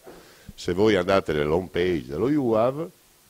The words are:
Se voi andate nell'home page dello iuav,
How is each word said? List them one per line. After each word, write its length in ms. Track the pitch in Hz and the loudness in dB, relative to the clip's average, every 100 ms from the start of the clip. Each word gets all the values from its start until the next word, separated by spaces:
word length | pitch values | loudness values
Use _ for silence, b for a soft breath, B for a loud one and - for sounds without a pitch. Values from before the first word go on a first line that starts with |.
| B B B B B - | B B B B B -10
Se 180 | - | -4
voi 220 | 87 110 98 | 2 4 4
andate 380 | 90 98 90 | 2 2 2
nell'home 340 | 76 73 82 90 | 0 2 0 -2
page 400 | 87 90 82 64 | -2 0 -2 -4
dello 220 | 76 120 | -4 -2
iuav, 600 | 151 123 110 120 143 175 - _ _ | 0 2 2 0 -2 -10 -14 _ _